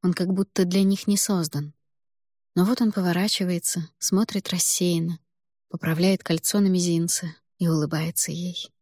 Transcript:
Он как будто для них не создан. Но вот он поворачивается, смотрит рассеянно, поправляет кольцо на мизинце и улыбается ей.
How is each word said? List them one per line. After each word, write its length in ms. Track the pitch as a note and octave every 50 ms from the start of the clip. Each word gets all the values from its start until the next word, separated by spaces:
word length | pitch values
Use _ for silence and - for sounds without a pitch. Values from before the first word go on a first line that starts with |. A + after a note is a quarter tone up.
| -
Он 120 | F3+ F3
как 180 | - F3+ F3+ F#3+
будто 320 | F#3+ G3 _ _ - F#3
для 180 | F3 F3+ G3 G3
них 220 | F#3+ G3 F#3+ -
не 120 | - G3+ G3
создан. 560 | - - G3+ F3+ E3 D#3 - C#3+ D3 D3 - _ _ _ _ _ _ _ _ _ _ _ _ _ _ _ _ F3
Но 60 | F3+
вот 160 | G3+ B3 -
он 100 | A#3+ A3
поворачивается, 960 | G3+ G3+ F#3 F3+ E3+ F3 F#3+ G#3 - - F#3+ F3+ F3+ E3+ - - - F3+ D#3+ - _ _
смотрит 480 | - - - F#3+ A3 - - G3+ - -
рассеянно, 720 | - F3+ - - - - F#3 F3+ F3 E3 E3 E3 E3+ E3 _ _ _ _ _ _ _ _ _ _
поправляет 560 | - E3+ - D#3+ D#3+ D#3 F3 F#3+ F#3+ F#3 -
кольцо 340 | - E3 D#3+ - - - G#3
на 80 | G3+
мизинце 720 | G3 F#3 F3+ F3 F3 E3+ E3 E3+ F3 - - - E3 D#3 _ _ _ _ _
и 100 | F3 E3+
улыбается 640 | D#3+ D#3 D3+ D3+ D#3+ D#3 D#3+ E3 E3 - - - D3+
ей. 400 | E3 F3 F3+ F3 - - - _ _